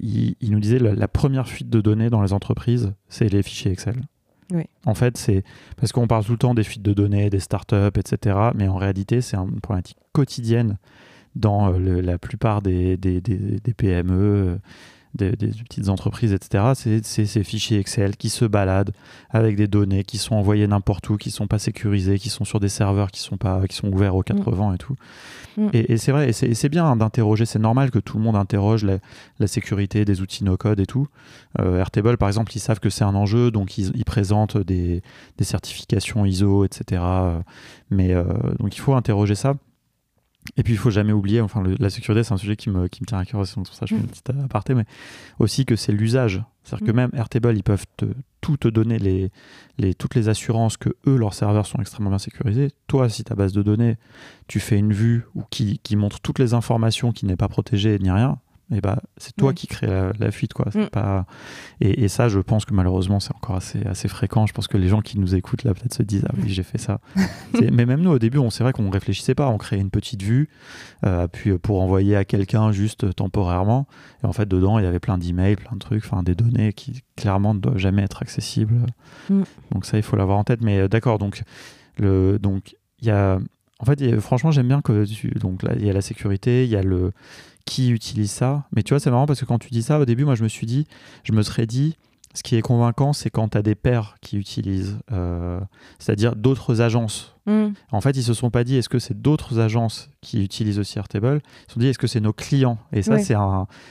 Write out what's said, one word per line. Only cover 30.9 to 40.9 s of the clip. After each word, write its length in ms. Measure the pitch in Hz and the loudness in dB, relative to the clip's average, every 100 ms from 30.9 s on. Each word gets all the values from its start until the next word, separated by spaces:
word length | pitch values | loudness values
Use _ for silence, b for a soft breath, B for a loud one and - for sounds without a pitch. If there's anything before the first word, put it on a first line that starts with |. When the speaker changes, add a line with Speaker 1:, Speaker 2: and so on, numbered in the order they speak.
| 123 143 _ B B B - | 0 -4 _ B B B -2
Speaker 1:
Euh, 180 | 92 90 | 0 2
Airtable, 400 | 95 - 107 120 | 0 0 2 2
par 100 | 101 | 2
exemple, 260 | 104 107 | 0 -2
ils 60 | 107 | -4
savent 200 | - 110 | -4 -2
que 100 | 107 | -2
c'est 140 | - | 0
un 100 | 104 | 0
enjeu, 360 | 101 101 117 120 | 2 2 2 2
donc 280 | 110 95 - | 0 -2 -2
ils, 140 | 98 127 | -4 -2
ils 80 | |
présentent 540 | 107 113 95 107 107 113 | -2 -2 0 0 0 -2
des, 420 | 90 90 87 87 - B B - | 0 0 0 -2 -6 B B -6
des 60 | |
certifications 840 | - 107 - - - 110 - 107 98 | -4 -4 -6 -12 -2 -2 0 0 0
iso, 400 | 92 101 98 98 | 2 2 4 2
et 20 | |
cetera. 540 | - - 90 90 92 | -2 -4 -2 0 0
Euh, 160 | 92 85 85 B B B B | 0 -2 -6 B B B B
mais, 240 | 98 92 | 2 2
euh, 120 | 90 90 - - - | 2 0 -2 -2 -2
donc 180 | 101 - | -4 -2
il 40 | |
faut 120 | 135 | 0
interroger 400 | 131 113 101 101 | 2 2 2 2
ça. 200 | 101 135 139 _ _ _ _ _ _ _ _ - - | 2 0 -4 _ _ _ _ _ _ _ _ -6 -2
Et 60 | |
puis, 120 | 117 | 0
il 20 | 110 | 2
faut 140 | 127 | 2